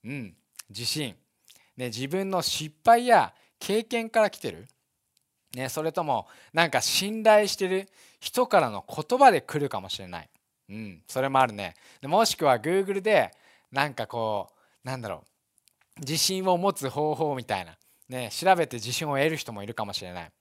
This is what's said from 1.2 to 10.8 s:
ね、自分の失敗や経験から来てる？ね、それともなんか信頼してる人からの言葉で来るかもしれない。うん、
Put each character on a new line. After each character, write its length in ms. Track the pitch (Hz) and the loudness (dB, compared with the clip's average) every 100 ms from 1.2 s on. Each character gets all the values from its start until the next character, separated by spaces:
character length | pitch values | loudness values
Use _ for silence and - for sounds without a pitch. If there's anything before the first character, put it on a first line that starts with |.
| _ _ _ _ _ - | _ _ _ _ _ -10
ね、 80 | 127 | -8
自 240 | 110 135 | -6 -4
分 200 | 185 190 | -4 -2
の 120 | 190 | -2
失 340 | - - 156 _ - | -2 -6 -8 _ 6
敗 220 | 233 247 | 6 8
や 260 | 214 110 _ _ _ | 6 6 _ _ _
経 260 | - 208 226 | -2 -2 0
験 240 | 233 226 | -4 0
か 100 | 226 | 2
ら 100 | 214 | 2
来 80 | - | 0
て 140 | 123 | -10
る？ 160 | 82 - _ _ _ _ _ _ _ _ 123 | -10 -18 _ _ _ _ _ _ _ _ -8
ね、 140 | 131 | -6
そ 120 | - | -4
れ 120 | 160 | -2
と 100 | 160 | -2
も 240 | 156 117 98 - - | -2 -2 -4 -20 -4
な 140 | 160 165 | 0 2
ん 20 | |
か 120 | 127 | 2
信 420 | - - 196 220 | 0 -2 -2 2
頼 240 | 220 214 202 | 6 6 6
し 80 | - | -2
て 100 | 185 | -2
る 240 | 185 196 _ - _ | -2 -4 _ -20 _
人 260 | - - 247 | -6 -2 4
か 140 | 196 | 4
ら 100 | 131 | 2
の 160 | 104 - | -4 -8
言 320 | - 156 247 | -10 -4 6
葉 140 | 277 | 6
で 80 | 170 | 6
来 180 | - 151 | -2 -4
る 120 | 139 | -4
か 100 | 104 | -6
も 80 | 95 | -8
し 100 | - | -12
れ 80 | 92 | -12
な 140 | 85 | -14
い。 80 | - _ _ _ _ | -14 _ _ _ _
う 40 | |
ん、 300 | 104 | -14